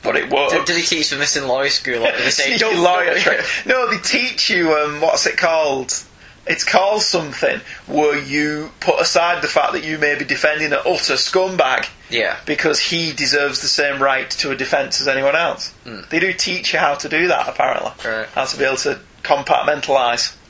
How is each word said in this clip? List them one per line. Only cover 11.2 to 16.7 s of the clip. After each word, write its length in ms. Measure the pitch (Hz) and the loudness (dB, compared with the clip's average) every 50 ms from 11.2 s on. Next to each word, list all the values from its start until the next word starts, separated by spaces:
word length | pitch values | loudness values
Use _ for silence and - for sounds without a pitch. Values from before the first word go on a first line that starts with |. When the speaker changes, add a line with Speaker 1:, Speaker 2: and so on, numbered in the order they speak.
| - - - 190 185 190 185 175 147 131 131 - - - - - - - | -2 0 2 2 2 2 2 0 2 2 2 -2 -4 -6 -12 -18 -14 -4
Speaker 2:
Yeah. 260 | 117 117 107 87 - - - | -2 -2 0 0 -2 -4 -6
Speaker 1:
Because 340 | - 147 147 - 160 147 - | -6 -4 0 0 0 0 0
he 320 | - - 175 165 165 160 143 | -2 -2 -2 -2 -4 -4 -4
deserves 480 | 123 143 135 139 147 143 143 131 135 | -4 -2 0 0 0 0 0 -2 -4
the 80 | - - | -2 -2
same 340 | - - 143 143 139 139 135 | 0 0 0 0 0 0 2
right 260 | 139 131 131 127 - | 2 2 0 -2 -6
to 200 | - - - 143 | -6 -4 -4 -4
a 40 | 135 | -2
defence 440 | 131 - - - 143 135 127 - - | -4 -2 -2 0 0 0 -2 -2 -2
as 80 | - | 0
anyone 300 | 143 135 135 135 139 143 | 0 0 2 2 2 2
else. 360 | 160 170 151 - - - - - - - | 2 0 0 -2 -6 -8 -12 -14 -16 -16
Speaker 2:
Mm. 240 | 120 113 98 90 - | -16 -14 -14 -10 -2
Speaker 1:
They 100 | 165 170 | 0 0
do 140 | 175 190 180 | 0 0 0
teach 400 | - - 190 185 180 - - | -2 -4 -4 -4 -4 -4 -2